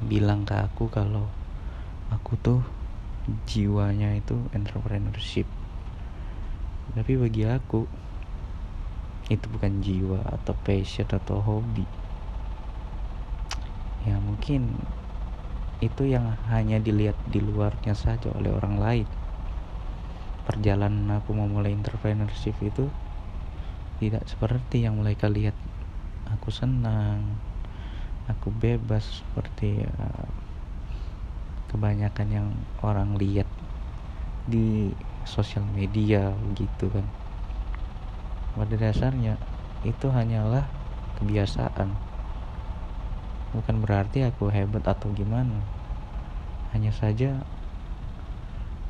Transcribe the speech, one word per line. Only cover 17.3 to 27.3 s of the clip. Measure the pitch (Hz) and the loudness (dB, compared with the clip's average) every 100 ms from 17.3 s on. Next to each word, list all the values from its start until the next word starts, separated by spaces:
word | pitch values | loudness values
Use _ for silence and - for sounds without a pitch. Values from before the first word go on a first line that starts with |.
di | 104 | 2
luarnya | 101 107 104 - - 101 | 2 2 2 2 0 2
saja | - 113 113 107 | 2 2 0 0
oleh | 101 | 2
orang | 101 101 101 | 2 2 4
lain. | 104 120 107 - - - - - - - - - - - - - | 4 4 2 -2 -4 -4 -4 -4 -4 -6 -6 -6 -6 -8 -6 -6
Perjalanan | - 110 104 98 101 104 101 104 | -2 2 4 6 4 4 2 2
aku | - | 2
memulai | 104 104 101 101 | 2 2 2 2
entrepreneurship | 101 101 - 107 107 104 - 107 104 | 2 0 0 2 2 0 0 -2 0
itu | 107 117 139 - - - - - - - - - - - | -2 0 0 -2 -6 -6 -6 -6 -6 -6 -6 -6 -6 -2
tidak | 107 110 - | 0 0 -2
seperti | - 110 123 123 123 | 0 2 2 2 2
yang | 113 107 | 2 2
mereka | 107 104 104 | 2 4 4
lihat. | 104 104 - - - - - - - - 107 | 4 2 0 -6 -8 -6 -6 -6 -6 -2 -2
Aku | 117 | -2
senang, | - 127 127 113 107 104 104 104 | 0 2 2 4 4 4 2 0